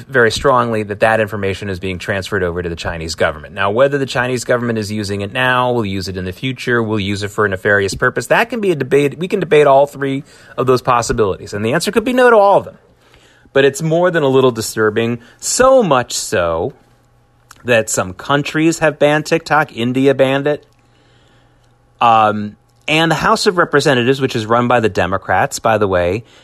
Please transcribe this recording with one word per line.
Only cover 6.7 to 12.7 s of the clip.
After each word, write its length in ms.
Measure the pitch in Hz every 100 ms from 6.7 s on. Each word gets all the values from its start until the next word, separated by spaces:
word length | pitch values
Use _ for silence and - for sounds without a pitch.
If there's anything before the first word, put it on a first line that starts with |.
| 120
will 160 | 110 110
use 260 | 95 101
it 40 | 101
for 180 | - 104
a 40 |
nefarious 440 | 95 104 101 98
purpose, 340 | - 127 123 123
that 220 | 170 233
can 120 | 240
be 100 | 202
a 40 | 156
debate. 420 | 127 139 143 139
We 100 | 180
can 140 | 202
debate 260 | 165 151 143
all 180 | 135 143
three 380 | 139 139 135 - - - -
of 100 | 131
those 160 | 127
possibilities. 720 | - 120 113 117 104 85 -
And 120 | 104 110
the 80 |
answer 180 | 160 208
could 140 | 233 220
be 80 |
no 160 | 247 247
to 80 | 226
all 200 | 202 185
of 60 |
them. 140 | 175